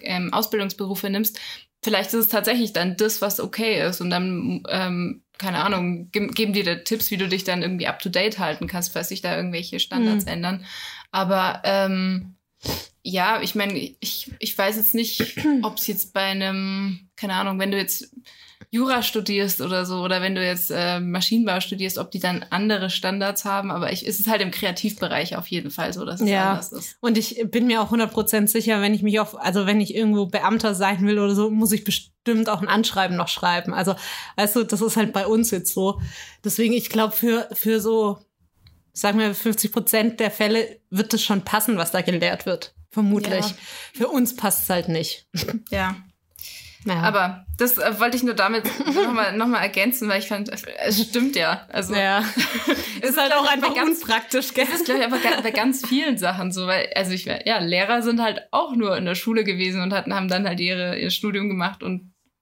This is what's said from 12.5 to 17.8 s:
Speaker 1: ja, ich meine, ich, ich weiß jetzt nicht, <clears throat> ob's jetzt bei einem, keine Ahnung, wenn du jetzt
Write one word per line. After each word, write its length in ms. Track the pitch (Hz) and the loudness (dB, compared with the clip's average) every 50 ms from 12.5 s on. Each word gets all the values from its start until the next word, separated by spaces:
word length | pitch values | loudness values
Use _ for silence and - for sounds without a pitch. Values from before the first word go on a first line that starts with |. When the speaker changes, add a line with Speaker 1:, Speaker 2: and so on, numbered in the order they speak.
| _ _ - - - - - - _ _ | _ _ -6 -6 -6 -6 -8 -14 _ _
Speaker 1:
ja, 400 | - 185 185 180 180 208 226 202 | -10 -4 -2 0 2 2 2 0
ich 120 | - - - | 0 -2 -2
meine, 200 | 214 202 202 185 139 | -2 -2 -2 -2 -4
ich, 520 | - - - _ - - - - - - - - | -6 -8 -10 _ -8 -8 -8 -8 -10 -12 -10 -8
ich 180 | 220 - - | -8 -4 -2
weiß 200 | - 196 202 214 | 0 0 0 0
jetzt 180 | 220 214 - - | 0 0 2 2
nicht, 420 | 226 233 - - - 220 - - - - 302 | 2 0 0 0 -2 -2 -2 -2 0 2 2
<clears throat> 120 | 285 254 | 4 4
ob's 240 | 220 214 214 - - | 2 0 -2 -4 -4
jetzt 280 | 220 208 - - - - | -2 -2 -4 -6 -4 -2
bei 80 | 196 | 0
einem, 880 | 190 190 190 196 190 190 190 190 190 190 190 196 196 196 185 180 - _ _ | 0 0 0 0 0 -2 -2 -2 -2 -2 -2 -2 -2 -2 -4 -6 -10 _ _
keine 180 | - 214 196 185 | -8 -6 -2 -2
Ahnung, 240 | 185 202 196 190 190 | -2 0 0 0 0
wenn 140 | 196 196 | 0 0
du 40 | 196 | 0
jetzt 380 | 196 | 0